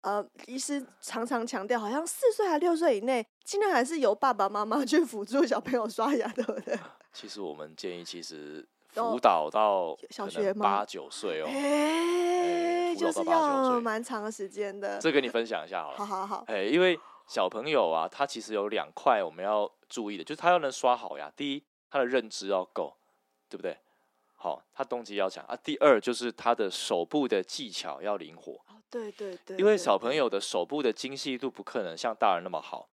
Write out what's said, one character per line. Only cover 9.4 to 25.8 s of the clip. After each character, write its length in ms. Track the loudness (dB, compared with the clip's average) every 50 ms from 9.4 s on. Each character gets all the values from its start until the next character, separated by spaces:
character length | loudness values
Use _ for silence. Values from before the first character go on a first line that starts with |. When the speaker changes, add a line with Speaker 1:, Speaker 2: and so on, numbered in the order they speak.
| 2 2
Speaker 2:
到 460 | 2 4 4 4 4 2 2 0 -4 -8 -12 -16
Speaker 1:
小 180 | -10 -8 -8 -6
学 100 | -4 -2
吗？ 40 |
Speaker 2:
可 100 | 0 0
能 60 | 0 2
八 260 | 2 2 2 2 0
九 240 | -4 -8 -12 -10 -10
岁 320 | -12 -6 -4 -4 -2 -2
哦。 40 | -2
Speaker 1:
哎， 1500 | -2 -2 -2 0 2 2 2 2 2 0 0 0 0 0 2 2 2 2 2 2 0 0 0 0 0 0 0 0 -2
Speaker 2:
哎， 20 | -2
辅 180 | 0 -2 -2
导 120 | 0 0 0
到 380 | 2 4 4 4 4 2 2 2
Speaker 1:
就 40 | 2
是 60 | 2
要 60 | 2
蛮 220 | 0 -2 -2 -4
长 200 | -4 -6 -6 -6 -6
的 80 | -6
时 160 | -8 -8 -10 -10
间 240 | -6 -6 -6 -6 -6 -6
的。 100 | -6 -4
Speaker 2:
八 60 | -4
九 60 | 0
岁。 100 | 0 4
这 40 | 4
个 60 | 4
你 80 | 2 4
分 180 | 0 0 0
享 180 | 0 -2 -4 -4
一 40 | -4
下 140 | -4 -4
好 100 | -4 -4
了。 60 | -6 -8
Speaker 1:
好， 60 | -6
好， 200 | -6 -4 -6 -4
好。 180 | -6 -6 -8 -6
Speaker 2:
哎， 160 | -4 -2 -2
因 180 | 0 2 4 4
为 180 | 4 4 2 0 -4 -18 -20 -20 _
小 220 | _ -2 0 0 0
朋 200 | 0 -4 -4 0
友 220 | 2 2 4 4
啊， 180 | 2 2 0 -2
他 160 | -2 -2 -2
其 160 | -2 -2 -10
实 140 | -8 -4 -2
有 140 | -2 -2 0
两 200 | -2 -2 -4 -4 -10
块 280 | 0 4 4 4 4
我 80 | 2 -2
们 140 | -4 -4 -2
要 260 | 0 2 2 0 -2 _ _ _ _
注 220 | -8 -6 -6 -6
意 60 | -6
的， 60 | -8
就 120 | -8 -8 -10
是 60 | 0
他 100 | 2 4
要 80 | 4 4
能 120 | 2 0
刷 260 | -4 2 2 2 2
好 220 | 2 0 -10 -10 -10
牙。 120 | -10 -12 _
第 180 | -6 -6 -4 -4
一， 80 | -6 _ _ _ _ _ _
他 80 | 0 0
的 80 | 0
认 220 | 2 2 0 0 0
知 180 | -10 -8 -2 0
要 160 | 0 0 0
够， 280 | -2 _ -6 -6 -6 -6 _ _ _ _ _ _ _ _ _ _ _
对 80 | -14
不 60 | -8
对？ 140 | -8 -8 -8 -8 _ _ _ _ _ _ _ _ _ _ _
好， 260 | _ -6 -6 -6 -6 _ _ _
他 100 | -8 -6
动 180 | -4 -4 -8
机 140 | -8 -6 -2
要 120 | -2 -2 -2
强 140 | -2 -6 -10
啊。 100 | -10 -10
第 200 | -8 _ -6 0
二， 200 | 6